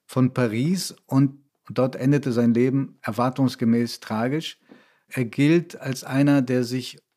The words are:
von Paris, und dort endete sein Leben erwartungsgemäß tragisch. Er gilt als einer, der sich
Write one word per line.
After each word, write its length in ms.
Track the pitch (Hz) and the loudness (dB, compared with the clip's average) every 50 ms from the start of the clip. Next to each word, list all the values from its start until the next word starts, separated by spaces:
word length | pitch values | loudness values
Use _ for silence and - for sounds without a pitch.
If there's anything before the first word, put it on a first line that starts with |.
| _ | _
von 260 | - - 131 127 127 | -6 0 0 2 2
Paris, 640 | 131 131 123 113 107 117 131 165 190 180 - - - _ _ | 2 0 0 0 0 0 0 0 0 -2 -4 -8 -12 _ _
und 340 | - 135 135 143 135 139 - _ _ _ _ _ - | 0 2 2 2 2 0 -6 _ _ _ _ _ -8
dort 260 | 110 - 127 131 127 | -2 -2 -2 -2 -2
endete 360 | - 127 135 147 139 - 135 | -2 0 2 2 2 0 0
sein 220 | 113 120 120 117 113 | 0 2 2 4 4
Leben 440 | 117 123 131 131 139 135 - - _ | 4 2 2 2 0 -2 -4 -8 _
erwartungsgemäß 1000 | - - 107 113 120 127 127 - 135 123 123 - 123 113 117 117 120 113 - - | -10 -8 -2 0 -2 0 0 0 0 0 0 0 0 2 2 2 0 -2 -6 -10
tragisch. 580 | - - 110 110 117 127 143 160 160 - - _ _ _ - - _ _ _ _ _ _ | -10 -6 -4 -4 -2 -2 -4 -4 -6 -8 -14 _ _ _ -20 -20 _ _ _ _ _ _
Er 160 | - 131 123 | -6 -4 -4
gilt 560 | 110 - - 139 147 165 175 165 - - - | -4 0 2 2 4 4 2 2 -2 -12 -12
als 240 | - 135 135 - - | -8 -8 -8 -8 -8
einer, 380 | - 131 139 143 143 143 143 | -4 0 2 4 4 4 2
der 220 | 127 127 127 127 123 | 2 2 0 0 0
sich 340 | 113 123 127 123 - - - _ _ _ | -2 -4 -6 -6 -8 -14 -18 _ _ _